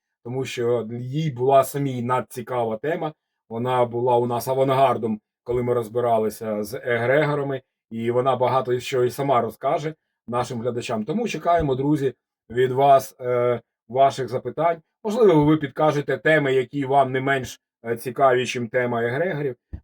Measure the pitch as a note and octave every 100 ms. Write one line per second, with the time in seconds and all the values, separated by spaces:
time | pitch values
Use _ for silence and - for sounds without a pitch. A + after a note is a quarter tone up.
0 | _ _ A#2+ C3 C3 B2 A#2+ A#2+ A2 A#2+
1 | B2+ D3 D#3+ A#2+ C3 C3+ C3+ C#3+ C#3 B2
2 | A#2+ B2+ A2+ B2+ A2 B2 A2+ G#2+ C#3+ E3+
3 | D#3 - _ _ _ A2+ B2+ B2+ A#2+ A#2+
4 | B2+ A#2+ A#2+ A#2+ C3 C3 C3+ C3+ C3 A2
5 | A2+ G#2+ _ _ - B2 B2 A#2+ G#2+ A#2+
6 | A#2+ A2+ A2 - A2 G#2 G2+ B2+ B2 A#2
7 | B2 D3 D3 D3 C#3 C3+ - _ _ A2+
8 | A#2 A#2+ C3+ B2 B2 C3 B2 B2 - C3
9 | B2 C3 C#3+ B2 A2+ - C3+ E3 D#3 D#3
10 | _ _ - B2 B2 A#2+ B2 A#2 A#2 A2
11 | G#2+ G3+ A3+ D#3 E3+ E3+ D3 B2+ C#3+ D3+
12 | C3+ - _ _ _ A#2 B2+ B2+ C#3 C3+
13 | - - B2 B2 A#2+ A2+ - _ _ B2+
14 | C3+ B2 A#2+ B2 B2 D3 E3+ E3 _ _
15 | G#3+ A#3 G#3 D#3 D3 D#3 C#3 - D#3 C#3+
16 | C#3 C3+ D3+ D#3 C#3 C3 B2 C#3+ C3 C#3
17 | C3 C3 C3+ C3+ A#2 - _ _ A#2 A#2
18 | C3 A#2 C3+ B2+ A#2+ B2 A#2 B2+ B2 A#2
19 | A#2 C3+ F3+ D3 C#3 B2 _ -